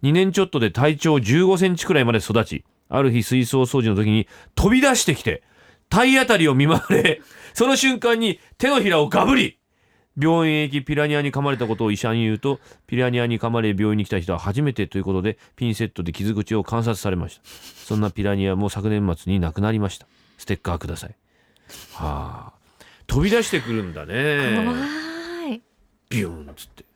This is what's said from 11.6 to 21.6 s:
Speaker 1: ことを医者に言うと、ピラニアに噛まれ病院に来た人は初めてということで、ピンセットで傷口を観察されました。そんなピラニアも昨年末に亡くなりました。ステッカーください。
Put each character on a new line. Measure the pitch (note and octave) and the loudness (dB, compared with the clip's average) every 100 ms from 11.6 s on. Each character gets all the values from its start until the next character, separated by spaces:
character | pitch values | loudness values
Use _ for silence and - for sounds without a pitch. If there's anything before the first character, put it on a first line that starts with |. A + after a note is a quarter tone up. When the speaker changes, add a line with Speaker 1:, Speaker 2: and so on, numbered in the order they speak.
| A#2 | -2
Speaker 1:
こ | A2 | -2
と | |
を | A2+ | -2
医 | G#2 | 0
者 | A#2+ | -2
に | A2+ | 0
言 | A2+ | 0
う | G#2+ | 0
と、 | C#3 C#3 - - _ | -2 -4 -8 -20 _
ピ | A#2+ | -2
ラ | B2+ | 0
ニ | B2 | 0
ア | A#2+ | -2
に | A#2 | -2
噛 | A#2 | -2
ま | A#2 | -2
れ | A2 G2 | -2 0
病 | G#2+ | 0
院 | G#2+ | 0
に | G2+ | -2
来 | |
た | G2+ | -4
人 | F2 | -2
は | E2+ | -4
初 | G2+ G2+ | -4 -2
め | D3 | -2
て | A#2+ F#2+ | -2 -4
と | G2 | -4
い | |
う | |
こ | F#2 | -2
と | F#2+ | -2
で、 | F#2+ A2 _ _ | -2 -6 _ _
ピ | A#2+ | -4
ン | |
セ | G#2+ | -2
ッ | A2+ | -4
ト | - | -6
で | F2 | -8
傷 | D#2 G2 | -4 -4
口 | G#2 G#2 | -4 -2
を | A2 | -4
観 | F#2 A#2 | -2 -4
察 | A2+ G#2+ | -2 -4
さ | G#2 | -4
れ | F2+ | -4
ま | E2 | -6
し | - | -12
た。 | |
そ | - - - - - G#2+ | -20 -20 -20 -20 -6 -2
ん | |
な | G#2+ | -2
ピ | - | -2
ラ | G2+ | -2
ニ | G2 G2 | 0 0
ア | F#2+ | 0
も | G2+ | -2
昨 | G2+ G2+ | -2 -2
年 | G#2+ G2+ | 0 0
末 | E2 - | -2 -2
に | G2 | -2
亡 | E2+ | -2
く | D#2 | -2
な | G#2 | -2
り | A2 | 0
ま | G2+ | -2
し | - | -6
た。 | _ _ _ _ | _ _ _ _
ス | - | -8
テ | |
ッ | F#2+ | -6
カ | - E2+ | -4 -6
ー | |
く | - | -6
だ | D#2+ | -12
さ | - | -14
い。 | - _ _ _ _ | -18 _ _ _ _